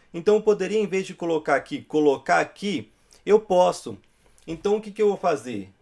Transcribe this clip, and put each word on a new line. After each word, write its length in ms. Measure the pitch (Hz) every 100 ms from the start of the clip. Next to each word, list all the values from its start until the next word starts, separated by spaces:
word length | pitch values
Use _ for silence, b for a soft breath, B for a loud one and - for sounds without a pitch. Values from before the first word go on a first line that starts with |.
| b
Então, 220 | 170 190
eu 80 | 214
poderia, 360 | 214 208 185 214
em 80 | 202
vez 200 | 190 185
de 80 |
colocar 400 | 170 170 160 156
aqui, 280 | 135 - 139
colocar 580 | - 151 151 135 - 170
aqui, 500 | 151 - 202 151 - _ b b
eu 140 | - 214
posso. 580 | 214 180 180 170 - 101 _ _ _ _
Então, 320 | - 165 202 214
o 40 |
que 100 | 208
que 100 | 196
eu 80 | 208
vou 80 | 190
fazer? 540 | 180 143 123 104 95 _